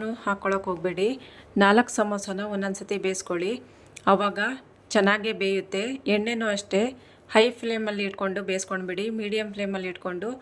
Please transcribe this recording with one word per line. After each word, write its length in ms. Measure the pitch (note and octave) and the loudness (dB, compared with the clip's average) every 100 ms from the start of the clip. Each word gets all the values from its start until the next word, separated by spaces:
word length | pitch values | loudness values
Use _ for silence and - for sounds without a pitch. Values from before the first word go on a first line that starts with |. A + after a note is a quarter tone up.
| A3 A#3 | -6 -4
ಹಾಕ್ಕೊಳಕ್ಕೆ 440 | G#3 G3 G3 G3 G3 | -2 -2 0 0 -2
ಹೋಗ್ಬೇಡಿ, 400 | F3 F3+ F3+ G#3 C4+ - - - - | -2 -2 0 0 -2 -10 -20 -4 4
ನಾಲ್ಕು 360 | G3+ G#3+ A#3+ | 6 6 4
ಸಮೋಸನ 480 | - G#3 G3+ G3+ F#3+ G#3 | 2 0 -2 -4 -6 -4
ಒಂದೊಂದು 260 | G3 G3 F#3+ | -4 -4 -4
ಸತಿ 160 | G3+ G3+ | -4 -2
ಬೇಯಿಸ್ಕೊಳ್ಳಿ, 560 | F#3+ F#3 - F3 F#3 B3 - - - - - | -2 -4 -2 -2 -2 -4 -8 -20 -20 -2 4
ಆವಾಗ 320 | G3 G3+ F#3 A3 C4 - _ - | 4 4 0 -4 -4 -12 _ -2
ಚೆನ್ನಾಗೇ 420 | G#3+ G3 G#3 A3 | 4 4 4 0
ಬೇಯುತ್ತೆ. 500 | F#3+ G3 G3 F#3+ F#3+ A#3 C4+ - | -2 0 0 -2 -4 -4 -4 0
ಎಣ್ಣೆನೂ 400 | G#3 A3 A#3 A3 | 0 0 -2 -2
ಅಷ್ಟೇ, 360 | G3+ - F#3+ B3 - - - - | -2 0 0 0 -2 -18 -20 2
ಹೈ 160 | A3 A#3 | 6 6
ಫ್ಲೇಮಲ್ಲಿ 520 | A#3+ A3+ A3+ G#3+ G3+ | 4 -4 -2 -2 -2
ಇಟ್ಕೊಂಡು 360 | G3 - G3 F#3+ | -4 -2 -2 -2
ಬೇಯಿಸ್ಕೊಂಡ್ಬಿಡಿ, 640 | F#3+ F#3+ - F#3+ F#3 F3+ A3 | -2 -4 -2 -6 -4 -4 -4
ಮೀಡಿಯಮ್ 440 | A3+ G#3 G#3+ G#3 | -4 -2 -2 -4
ಫ್ಲೇಮಲ್ಲಿ 360 | G3+ G3 F#3+ F#3 | -4 -4 -4 -6
ಇಟ್ಕೊಂಡು 360 | F3+ F#3 F3+ G#3+ C4 | -6 -6 -6 -6 -8